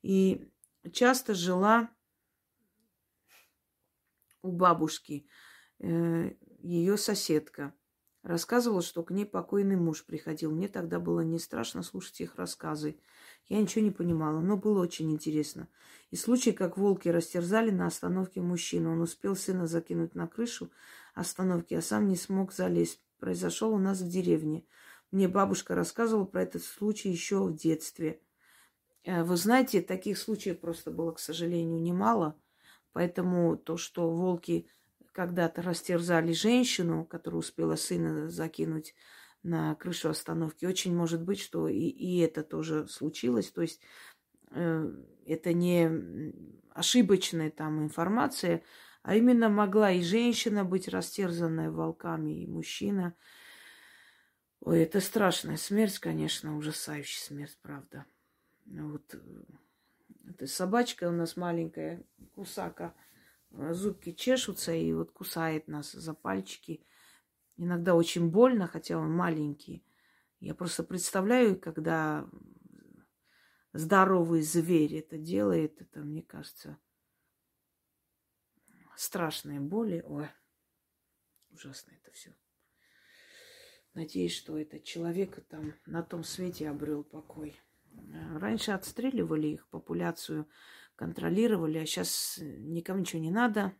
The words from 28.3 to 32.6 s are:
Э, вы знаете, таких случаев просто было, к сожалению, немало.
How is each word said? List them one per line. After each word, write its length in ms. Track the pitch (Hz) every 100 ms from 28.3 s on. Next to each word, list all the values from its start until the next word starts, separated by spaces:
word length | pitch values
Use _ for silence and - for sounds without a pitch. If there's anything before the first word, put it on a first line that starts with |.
| _ _ - _ _ _ _
Э, 180 | - 180
вы 140 | 165 180
знаете, 460 | 196 254 262 196
таких 360 | - 185 208 185
случаев 420 | - 208 196 175
просто 300 | 165 165 -
было, 220 | 165 165
к 60 | 165
сожалению, 600 | - 165 170 170 165 165
немало. 600 | 170 180 208 226 160 156 _ _